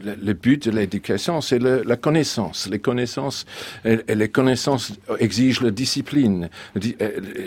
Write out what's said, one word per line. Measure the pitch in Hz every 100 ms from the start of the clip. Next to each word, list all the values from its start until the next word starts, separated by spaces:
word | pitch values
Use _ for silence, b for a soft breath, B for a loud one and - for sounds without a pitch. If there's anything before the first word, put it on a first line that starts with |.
| 101
le, | 104
le | 101
but | 95 120 147 117
de | 107
l'éducation, | 98 101 - 101 - 165
c'est | - 120
le, | 127 131 113
la | 120
connaissance. | 151 156 139 - 90 - 98
Les | 104
connaissances, | - 123 123 - 139 - - B B B 113
et, | 113 -
et | 107
les | 107
connaissances | - 131 123 - 131 - 104 - 107
exigent | 113 98 131 117
la | 120
discipline. | 101 131 143 - 143 120 92 85 B B 101
Di-, | 110 120
euh, | 107 - 95 -